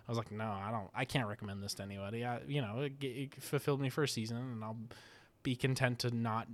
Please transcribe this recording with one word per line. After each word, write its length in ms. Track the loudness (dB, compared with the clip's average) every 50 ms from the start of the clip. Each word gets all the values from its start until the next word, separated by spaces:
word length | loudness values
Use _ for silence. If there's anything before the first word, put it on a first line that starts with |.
| -6
I 40 | -2
was 80 | 0 0
like, 120 | 0 -2
"No, 200 | -2 -2 0 0
I 200 | 0 0 0 0
don't, 200 | 0 -2 -2 -4 -2
I 120 | -2 -2
can't 200 | 2 2 2 2 2
recommend 340 | -2 -4 -4 -6 -4 -4 -4
this 100 | -4 -4
to 80 | -4 -6
anybody." 440 | -6 -4 -4 -4 -2 -2 -2 -2
I, 140 | -2 -2 -2 -2
you 140 | 0 0 0
know, 200 | 0 0 0 0 -2
it, 100 | -2 -2 -2 -4
it 400 | -4 -2 -4 -4 -6 -6 -10 -6
fulfilled 380 | 0 0 2 4 4 2 4
me 80 | 2 2
for 140 | 4 4 4
a 60 | 4
season, 280 | 4 0 0 0 0
and 260 | -2 -2 -4 -4 -4 -4
I'll 140 | -4 -6 -6 -8 -10 -12 -16 -18 -20 -20 -20 -20 -20 _ _ _
be 140 | 0 0
content 420 | 4 4 4 6 6 6 4 4 4
to 100 | 2 0 2
not 320 | 2 2 2 2 0 -2 -4